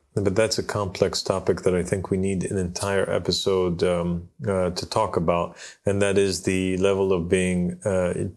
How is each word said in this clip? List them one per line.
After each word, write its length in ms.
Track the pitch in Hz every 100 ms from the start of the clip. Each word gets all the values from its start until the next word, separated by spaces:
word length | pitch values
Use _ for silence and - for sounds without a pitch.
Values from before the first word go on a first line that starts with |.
| _ 110
but 200 | 101 95
that's 220 | 110 -
a 60 |
complex 580 | 92 107 98 90 95 -
topic 400 | - 95 90 87
that 120 | -
I 100 | 90
think 260 | 85 98 90
we 80 | 95
need 260 | 95 95
an 140 | 87 101
entire 520 | 87 87 98 98 92
episode, 760 | 98 90 87 101 95 90 85
um, 460 | 92 87 87 87 87 - 113
uh, 240 | 95 90
to 140 | 90 -
talk 300 | 117 101 -
about. 420 | 85 85 87 - - - -
And 160 | 98
that 160 | 101 98
is 260 | 98 90
the 340 | - 92 92 92
level 360 | 98 98 95
of 160 | 92 82
being, 520 | 92 92 90 90 87 104
uh, 280 | 95 90 90 98